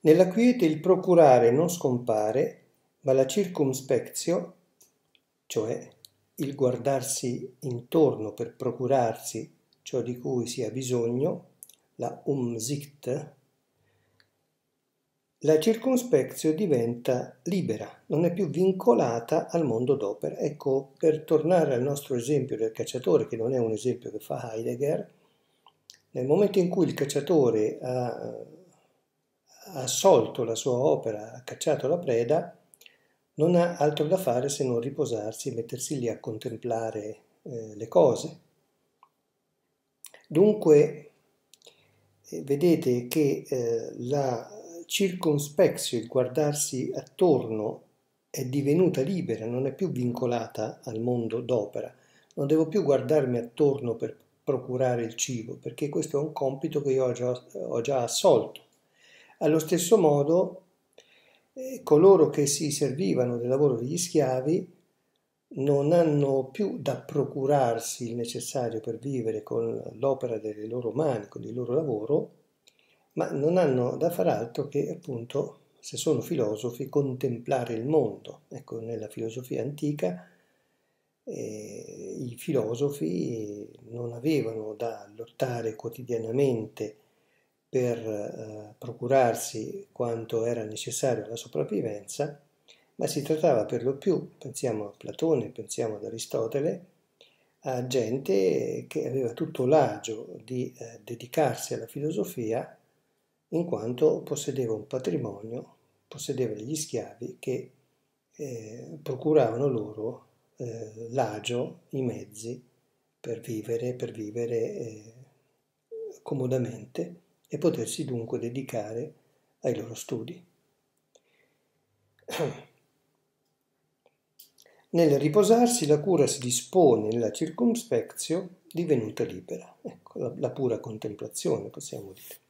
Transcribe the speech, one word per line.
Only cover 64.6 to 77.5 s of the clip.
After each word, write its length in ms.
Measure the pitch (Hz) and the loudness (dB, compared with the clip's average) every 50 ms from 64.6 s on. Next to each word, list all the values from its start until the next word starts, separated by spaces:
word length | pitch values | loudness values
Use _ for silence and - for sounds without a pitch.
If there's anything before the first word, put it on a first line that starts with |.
| 185 - - _ _ _ _ _ _ _ _ _ _ _ _ _ _ _ | 0 -4 -14 _ _ _ _ _ _ _ _ _ _ _ _ _ _ _
non 440 | - - 135 143 143 143 139 147 170 | -6 -2 2 2 4 4 4 4 6
hanno 560 | 175 170 160 147 147 143 139 135 135 131 - | 6 6 4 4 2 2 2 2 0 0 -2
più 280 | - - 208 190 240 220 | -4 -2 -2 -2 -2 -4
da 180 | 139 143 131 | -4 -4 -4
procurarsi 1120 | 120 - - - 147 135 - - 147 135 135 147 143 131 117 117 117 - - - - 127 117 | -4 -6 -6 -2 -2 -2 -2 -2 -4 0 2 4 4 4 4 2 0 -2 -8 -8 -8 -6 -6
il 80 | 113 | -4
necessario 640 | 120 117 117 - 123 120 - - 139 123 117 110 110 | -4 -6 -4 -6 -8 -8 -6 -4 -4 -4 -2 -4 -6
per 180 | - - 113 - | -6 -6 -8 -6
vivere 440 | - 139 139 127 113 110 110 107 - | -6 -4 -4 -2 -2 -2 -2 -4 -4
con 400 | - - 117 117 117 113 113 117 - 113 110 | -4 -4 -2 -2 -2 -4 -6 -8 -10 -10 -2
l'opera 400 | 120 139 135 131 - 120 117 107 | 0 0 0 0 -2 -4 -4 -4
delle 280 | 107 110 107 104 107 | -6 -8 -8 -8 -8
loro 260 | 110 117 123 123 117 - | -8 -6 -4 -4 -4 -2
mani, 360 | 131 160 156 127 110 104 - | 0 0 0 0 -2 -4 -8
con 140 | - - 113 | -12 -14 -12
il 100 | 110 113 | -10 -8
loro 220 | 123 123 117 120 | -6 -4 0 0
lavoro, 560 | 143 160 147 120 104 104 117 143 160 - - _ _ _ _ _ _ _ _ _ _ _ _ _ _ _ _ _ | 0 0 0 -2 -4 -2 0 0 0 0 -2 _ _ _ _ _ _ _ _ _ _ _ _ _ _ _ _ _
ma 180 | - 165 - | -4 -4 -2
non 280 | - 147 139 156 175 185 | -2 0 2 2 4 4
hanno 400 | 175 147 131 127 120 123 - 135 | 4 4 4 2 2 0 0 0
da 100 | 147 170 | 0 0
far 200 | - - 185 175 | 0 2 2 2
altro 380 | 131 104 113 117 - - 143 147 | 2 0 -2 -4 -4 -6 -6 -2
che, 200 | - - - - | -2 -2 -2 -2
appunto, 720 | 151 180 - - 135 117 117 120 - 139 156 - - _ _ _ _ _ | -4 -8 -8 -8 -8 -8 -8 -4 -4 -4 -4 -4 -6 _ _ _ _ _
se 200 | _ - - 120 | _ -14 -10 -4
sono 240 | - 160 151 120 107 | 0 0 0 0 0
filosofi, 640 | - 170 147 120 104 107 107 - 123 - - 139 - | -2 0 0 0 0 0 -2 -4 -6 -6 -6 -8 -2
contemplare 840 | - 147 143 135 127 127 - 135 120 113 - - | 0 0 0 0 -2 -2 -2 -2 -2 -2 -2 -2